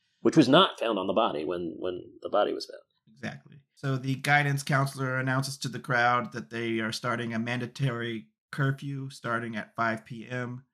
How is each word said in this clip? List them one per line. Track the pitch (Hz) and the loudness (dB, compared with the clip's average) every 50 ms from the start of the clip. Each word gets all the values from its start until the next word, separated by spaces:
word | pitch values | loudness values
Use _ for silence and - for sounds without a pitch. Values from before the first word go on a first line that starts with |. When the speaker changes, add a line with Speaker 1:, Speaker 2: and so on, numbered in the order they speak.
| _ _ _ _ | _ _ _ _
Speaker 1:
which | - 113 - | 0 4 6
was | 165 135 117 | 6 6 8
not | 139 170 190 - - - | 8 6 6 6 2 -2
found | - 117 110 98 | 0 0 0 0
on | 92 | 0
the | 98 92 | 2 2
body | 110 113 101 - 73 78 | 4 2 2 0 -2 -4
when, | - 90 87 87 82 - - | -2 -4 -4 -4 -6 -8 -6
when | - 92 90 87 - - 95 - | -6 -6 -6 -6 -10 -14 -20 -12
the | - - | -8 0
body | - 101 104 - | 2 2 2 2
was | - - - | 0 -4 -8
found. | - - - _ _ _ _ _ _ | -12 -16 -20 _ _ _ _ _ _
Speaker 2:
Exactly. | _ _ 117 107 - 143 _ - - - _ _ _ | _ _ -10 -10 -10 -12 _ -20 -20 -20 _ _ _
So | _ - 135 135 | _ -4 -4 -4
the | 123 123 135 135 | -2 -2 -4 -4
guidance | 127 - 143 147 147 147 143 139 139 | -2 2 4 4 4 4 4 0 0
counselor | - - 147 135 139 139 - 135 135 127 127 131 | 0 2 2 2 2 2 -2 -4 -4 -2 -2 -2
announces | 131 131 131 131 135 135 135 - | 0 2 0 0 0 -2 -6 -6
to | - 131 | -6 -6
the | 113 123 | -6 -8
crowd | - - 123 120 120 120 123 123 117 107 | -4 0 2 4 6 6 4 4 0 -2
that | - 120 107 - | -6 -10 -10 -6
they | 117 117 117 117 113 113 | -6 -4 -2 0 0 0
are | 110 110 | -2 -2
starting | 107 - - 123 117 117 120 117 117 | -4 -4 -4 -2 -2 -2 -4 -4 -4
a | 113 | -4
mandatory | 117 120 123 123 123 120 - - 139 131 117 117 117 117 113 110 - _ _ _ _ _ | -2 -2 -2 -4 -4 -6 -4 -2 -2 0 0 -2 -4 -6 -6 -8 -10 _ _ _ _ _
curfew | - - 143 135 135 139 151 139 139 135 135 135 | -2 0 0 0 0 -2 -6 -8 -8 -8 -8 -10
starting | 135 - - 117 117 117 120 117 113 | -12 -10 -6 -4 -2 -2 -2 -4 -6
at | 107 - - _ | -6 -8 -8 _
five | - 117 113 113 110 - | -2 0 0 0 -2 -6
P | - 123 113 117 | -12 -14 -14 -10
M. | 120 127 127 123 120 123 123 - _ | -8 -6 -6 -6 -6 -8 -12 -14 _